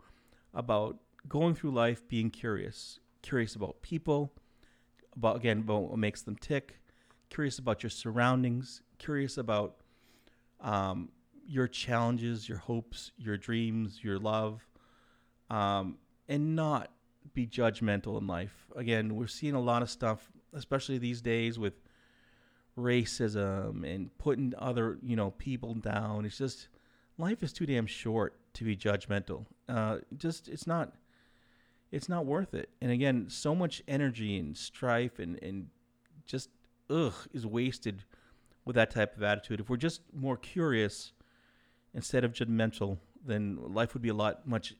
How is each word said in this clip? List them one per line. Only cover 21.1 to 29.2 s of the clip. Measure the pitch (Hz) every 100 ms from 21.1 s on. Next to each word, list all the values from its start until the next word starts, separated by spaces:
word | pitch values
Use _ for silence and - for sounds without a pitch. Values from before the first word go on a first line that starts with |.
| 120
days | 120 113 117 117
with | 101 - - _ _ _ _ _ _ _ _ -
racism | 123 123 113 - 113 104 98 98 107 107
and | 73 95 90 -
putting | 151 135 131 -
other, | 127 120 113 82
you | 127 113
know, | 98
people | - 135 123 117 113
down. | 107 107 107 107 107
It's | -
just, | 135 - - _ _ _ _ -
life | 170 226
is | 156
too | - 160
damn | 127 113
short | - 117 110 98 - _
to | -
be | 113 101
judgmental. | 107 101 - 101